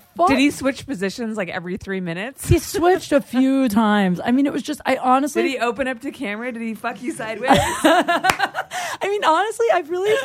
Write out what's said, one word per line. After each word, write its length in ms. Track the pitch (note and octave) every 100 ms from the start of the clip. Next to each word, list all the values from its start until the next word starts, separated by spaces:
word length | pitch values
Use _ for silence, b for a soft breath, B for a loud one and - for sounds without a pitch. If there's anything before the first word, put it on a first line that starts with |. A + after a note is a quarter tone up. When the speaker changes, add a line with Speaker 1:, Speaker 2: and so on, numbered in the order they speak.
| _ -
Speaker 1:
fuck?" 100 | F4
Speaker 2:
Did 140 | C4
he 100 | C#4
switch 380 | - C4 - -
positions, 480 | G#3 G3 G#3+ A3+ A3
like, 120 | F3
every 280 | - F3 F3+
three 240 | G3 F#3+
minutes? 480 | F3 E3+ A3+ C#4 -
Speaker 1:
He 100 | E4
switched 540 | - G4+ F4 F#4 -
a 80 | C#4+
few 480 | - B3+ C4 C4+ C4
<laughs> 160 | G3+
times. 360 | G#3+ G#3 F#3+ F3
I 80 | -
mean, 120 | B3+
it 80 | C#4+
was 120 | D4+
just, 160 | - D4+
I 120 | - C4
honestly 460 | B3+ C4 C#4+ -
Speaker 2:
Did 80 | C4+
he 60 | B3
open 260 | A#3+ A3 B3+
up 140 | A#3
to 100 | C#4
camera? 400 | - A#3 G#3 B3
Did 120 | A#3
he 120 | A3+
fuck 260 | A3 A#3+ A#3+
you 120 | B3
sideways? 360 | - A3 A3 B4+
Speaker 1:
<laughs> 20 |
I 1600 | C#5+ A5+ - - F4+ E4 E4+ F#4 - G4 - - F5+ D#5 - F#4+
mean, 140 | G#4
honestly, 420 | D#4+ D#4+ G#4+ A4 A#4
I 120 | F4 D4
really 300 | F4+ G4+ C5+